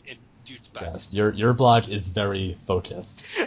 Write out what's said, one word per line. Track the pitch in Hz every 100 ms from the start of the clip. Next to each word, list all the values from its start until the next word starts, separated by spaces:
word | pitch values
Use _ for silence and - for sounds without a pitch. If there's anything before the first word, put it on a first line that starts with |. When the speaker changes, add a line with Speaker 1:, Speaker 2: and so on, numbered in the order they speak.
| 113
Speaker 1:
and | 123 - _ -
dudes' | 127 -
butts. | - 98
Speaker 2:
Yes, | - -
your, | 98 104
your | 104 110
blog | 123 127 117 113
is | 104 92
very | 92 101 98 95 90 -
focused. | 92 - 180 - - - -